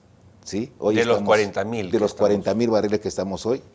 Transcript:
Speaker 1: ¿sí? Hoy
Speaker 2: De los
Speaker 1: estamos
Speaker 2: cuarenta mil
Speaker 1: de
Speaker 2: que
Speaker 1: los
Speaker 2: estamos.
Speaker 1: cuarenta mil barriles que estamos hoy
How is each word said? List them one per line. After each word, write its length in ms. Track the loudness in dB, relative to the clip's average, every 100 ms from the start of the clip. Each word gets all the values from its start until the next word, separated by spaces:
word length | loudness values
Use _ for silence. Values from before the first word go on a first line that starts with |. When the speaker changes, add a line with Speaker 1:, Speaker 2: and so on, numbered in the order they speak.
| _ _ -20 _
Speaker 1:
¿sí? 280 | -10 -8 -8 -4
Hoy 160 | 0 2
Speaker 2:
De 100 | 2
los 100 | 2
Speaker 1:
estamos 120 | 4
Speaker 2:
cuarenta 360 | 2 2 -2 -4
mil 220 | -6 -2
Speaker 1:
de 40 |
Speaker 2:
que 80 | 0
Speaker 1:
los 120 | 0
Speaker 2:
estamos. 80 | 2
Speaker 1:
cuarenta 340 | 2 2 0 0
mil 140 | 2
barriles 300 | 2 0 -2
que 80 | -4
estamos 380 | -6 -6 -4 -4
hoy 160 | -4 -6